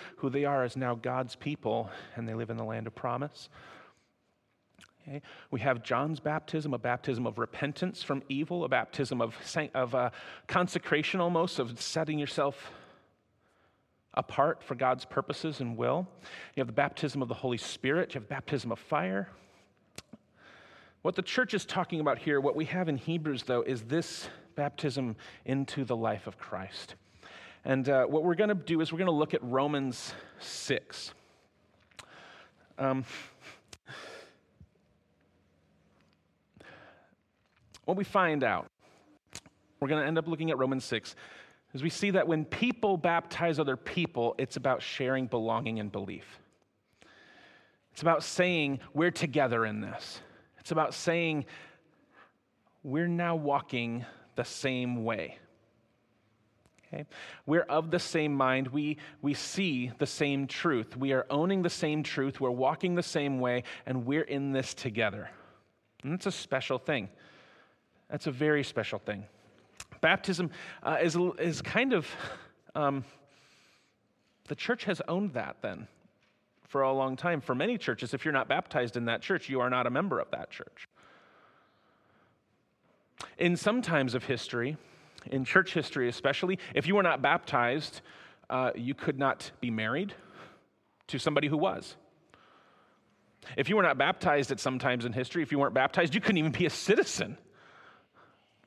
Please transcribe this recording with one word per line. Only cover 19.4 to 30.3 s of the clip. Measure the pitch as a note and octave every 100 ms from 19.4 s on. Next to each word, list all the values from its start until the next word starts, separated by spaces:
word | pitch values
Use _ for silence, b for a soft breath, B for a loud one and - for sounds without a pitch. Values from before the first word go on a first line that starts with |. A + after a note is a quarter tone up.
| B B B _ _ - - - _ B B B B B B B
What | E3
the | F#3
church | F3+ - B3+
is | G#3
talking | - G3 E3+ E3
about | D3+ A#2+
here, | D#3 C#3
what | D3+ D3+
we | D#3
have | F3 E3
in | C#3
Hebrews, | - E3 D#3 B2+
though, | - A#2+
is | A#2+ B2+
this | A2+ D#3+ D#3+ - - B B -
baptism | C#3+ - D3 C3 B2 A2 B B
into | - C3+ C3+ D3
the | B2+ A#2
life | A2+ G#2 -
of | -
Christ. | - F#2+ F#2+ - - - B B B B B B
And, | - C3+ C3
uh, | C3+
what | B2 D#3
we're | F3
gonna | E3+ G#3
do | G3 D3 D#3+
is | D#3+
we're | E3
gonna | F#3
look | D3+ -
at | E3
Romans | B2 C3 C#3+ C#3+ C3+ A#2 - - B